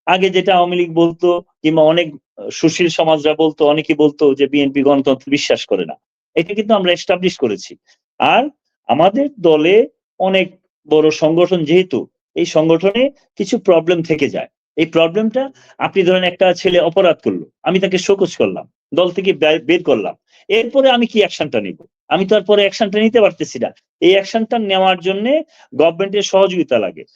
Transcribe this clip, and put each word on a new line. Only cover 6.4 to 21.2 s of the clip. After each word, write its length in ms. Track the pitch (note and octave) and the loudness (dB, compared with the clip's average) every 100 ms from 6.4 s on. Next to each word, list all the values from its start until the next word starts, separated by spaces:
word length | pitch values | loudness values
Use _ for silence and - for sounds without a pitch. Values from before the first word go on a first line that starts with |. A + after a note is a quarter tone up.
| E3+ | -4
কিন্তু 200 | G#3 G#3 | -4 0
আমরা 180 | G#3 F3+ | 0 0
এস্টাবলিশ 440 | F3 - F3+ F3+ - | -2 -2 -2 -2 -2
করেছি। 380 | A#2+ G2 - - _ _ _ _ | -4 -4 -10 -20 _ _ _ _
আর 300 | C3+ G3 C#4+ - _ _ - | 0 0 0 -8 _ _ -4
আমাদের 400 | C3 F#3 A3 C#4 B3+ | 0 2 2 -4 0
দলে 480 | E3+ D3+ D#3+ G#3 C4+ - _ _ | 2 2 4 2 2 -6 _ _
অনেক 280 | F#3+ F#3+ F#3 - _ _ - | -2 0 -2 -8 _ _ 0
বড় 220 | D#3 D#3 | 2 2
সংগঠন 520 | D3+ D#3 E3 F3 F#3 | 2 0 2 0 0
যেহেতু, 440 | D3 F3+ F#3 A#2 - _ _ D#3+ | 2 0 0 -4 -8 _ _ -6
এই 100 | E3+ | -2
সংগঠনে 640 | D#3+ D#3+ E3 G3 A3 C#4 - _ - | 0 2 2 2 0 -2 -4 _ -10
কিছু 220 | G3 A#3 | -4 -2
প্রবলেম 440 | F#3+ E3+ E3 F3 | 2 2 2 -2
থেকে 260 | D#3+ D3+ C3+ | -2 -2 -2
যায়। 180 | F#2 - _ _ - | -4 -10 _ _ -6
এই 100 | E3 | -2
প্রবলেমটা 640 | E3 E3 F#3 A3 B3 C4+ - _ - | 0 0 0 -4 -4 -6 -12 _ -8
আপনি 260 | D#3+ G3 | -4 -2
ধরেন 200 | F3 F#3 | 0 0
একটা 300 | F3+ F3+ F#3 | -2 0 0
ছেলে 260 | F3 G3 F3 | 0 0 0
অপরাধ 380 | E3 E3+ F3+ D3+ | 0 2 2 0
করলো, 220 | A#2+ F2+ - _ | -4 -6 -10 _
আমি 160 | D3+ F#3 | -4 -2
তাকে 180 | F#3+ F#3 | -2 -2
শোকজ 380 | - G3 F#3 - | 0 0 -2 -2
করলাম, 340 | G#2+ F2 - _ _ | -4 -4 -12 _ _
দল 180 | C#3+ F#3 | -2 -2
থেকে 220 | F3+ F#3+ | -2 -4
বে-, 300 | D3+ D3+ D#3+ | 0 0 0
বের 200 | C#3+ F3 | 0 -2
করলাম, 320 | F3 A#2 F2+ - _ _ - | 0 -2 -2 -10 _ _ -4
এরপরে 400 | G#3+ A#3 C4+ C4 | -2 0 2 2
আমি 160 | A#3+ A#3 | 2 0
কি 120 | |
অ্যাকশনটা 420 | A3+ | 0